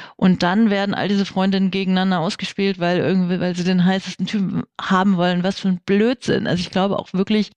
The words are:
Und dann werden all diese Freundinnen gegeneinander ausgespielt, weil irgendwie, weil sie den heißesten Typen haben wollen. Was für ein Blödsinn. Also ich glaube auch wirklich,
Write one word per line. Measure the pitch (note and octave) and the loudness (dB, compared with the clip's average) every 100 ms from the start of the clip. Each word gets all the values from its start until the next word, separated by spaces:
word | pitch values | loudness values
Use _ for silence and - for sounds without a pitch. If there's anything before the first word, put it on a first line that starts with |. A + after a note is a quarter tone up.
| - - | -18 0
Und | F#3 F3+ | 2 4
dann | F3 G3+ A3 | 2 2 2
werden | G3 G3+ - | 2 -2 -2
all | E3 | 0
diese | G3+ G3 | 0 -2
Freundinnen | F#3+ F#3+ F#3+ F#3+ | 0 0 2 0
gegeneinander | F#3+ F#3+ F#3 F#3+ F3+ | 0 0 0 2 0
ausgespielt, | E3 - F#3 - G3 F#3 | -2 -4 -8 -2 -2 0
weil | F3 F3+ | 0 0
irgendwie, | C#3 F#3+ F3+ F3+ | 2 2 0 0
weil | F3 | -2
sie | F3 F3 | -2 0
den | F#3 | 2
heißesten | F3+ F#3+ F#3+ - F#3+ | 2 0 -4 -8 -4
Typen | A3 F#3+ E3+ - - | -2 -2 -4 -8 -10
haben | - F#3+ G3 F3+ | -2 2 2 2
wollen. | F3 F3+ | 2 0
Was | F#3 - | -2 -2
für | F#3+ | -2
ein | F3+ - | -2 0
Blödsinn. | G3+ A3+ C4 - - - | 2 2 0 -2 -2 0
Also | F3 | -2
ich | F3+ | -2
glaube | F#3 G3 - | -2 -2 -2
auch | - | -4
wirklich, | F#3 G3 G#3+ G3+ | -4 0 0 0